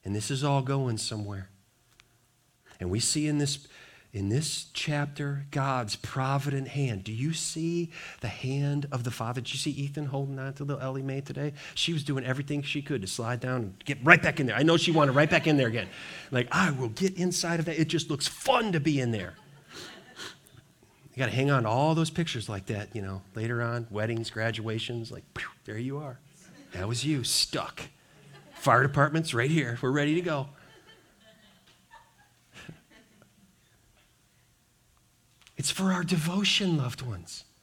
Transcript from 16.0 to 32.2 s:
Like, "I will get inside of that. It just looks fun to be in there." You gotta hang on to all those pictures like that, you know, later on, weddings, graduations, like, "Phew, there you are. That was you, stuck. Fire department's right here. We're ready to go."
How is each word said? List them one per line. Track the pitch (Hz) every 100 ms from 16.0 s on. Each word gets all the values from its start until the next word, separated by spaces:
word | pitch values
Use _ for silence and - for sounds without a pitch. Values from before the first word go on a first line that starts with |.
| - - -
Like, | 127 123
"I | 170 180
will | 131 123
get | 107 185 185
inside | 180 170 170 170
of | 165
that. | 156
It | 156
just | 160 -
looks | 147 -
fun | - - 247 220
to | 170
be | 147 139
in | 123
there." | 110 90 - - - - - - - - - - - - - _ _ _ _ -
You | -
gotta | 127
hang | 107 139
on | 135
to | 110
all | 120 151
those | 160 160
pictures | 170 165 120 101
like | 101 -
that, | 104 104 110
you |
know, | 95 95 - 113
later | 113 120
on, | 117 120 113
weddings, | 104 110 113 113
graduations, | 110 113 113 110 110 - 120 113
like, | - - -
"Phew, | - - -
there | 110
you | 127 139
are. | 147 120 - - - - -
That | 92 98
was | 120 139
you, | 147 110
stuck. | - - 131 80 - - - _ - - - - -
Fire | - 120
department's | 139 143 147 156 160
right | 117 135
here. | 160 123 117
We're | 127
ready | 147 147 160
to |
go." | 175 147 135 - - - - - _ _ - - - _ _ _ _ - - _